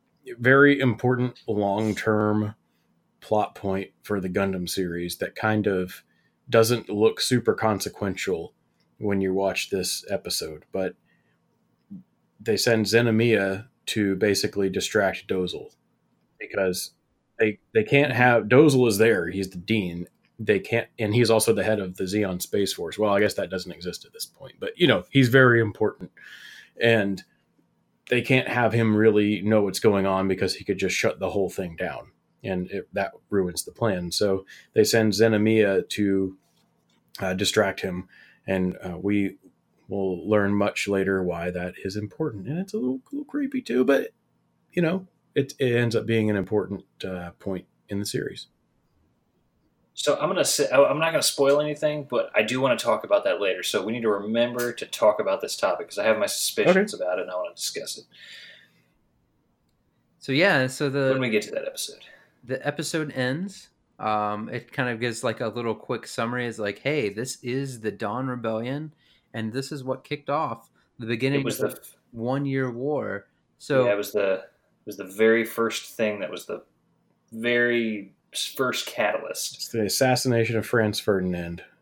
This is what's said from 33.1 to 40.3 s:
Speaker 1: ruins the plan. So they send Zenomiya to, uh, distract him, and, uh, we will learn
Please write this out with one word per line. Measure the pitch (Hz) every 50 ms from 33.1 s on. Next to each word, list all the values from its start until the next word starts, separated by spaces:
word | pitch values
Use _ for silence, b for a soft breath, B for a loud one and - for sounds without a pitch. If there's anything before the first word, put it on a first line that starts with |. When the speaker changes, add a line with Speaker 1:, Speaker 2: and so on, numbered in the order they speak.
| - - _ _
Speaker 1:
ruins | 104 98 92 90 85 - -
the | -
plan. | - - 120 110 98 90 87 87
So | - - 104 101 95 95 95 B B B B B _
they | 113 107
send | - - 113 110 110
Zenomiya | 95 98 113 113 110 104 104 110 110 110 104 98 98 92 87 -
to, | - 107 101 98 98 98 95 92 92 - _ _ _ _ _ _ _ _ _ _ _ _ _ _ - -
uh, | 95 92 92
distract | 92 101 - - 107 101 98 95 -
him, | - 95 90 90 - b b b b b b b b
and, | - 95 95 92 90 - - 95
uh, | 92 87
we | 87 92 101 104 101 98 92 - - _ - _ _ _ _ _ _ _ -
will | 98 98 98 95 90 87 80
learn | 101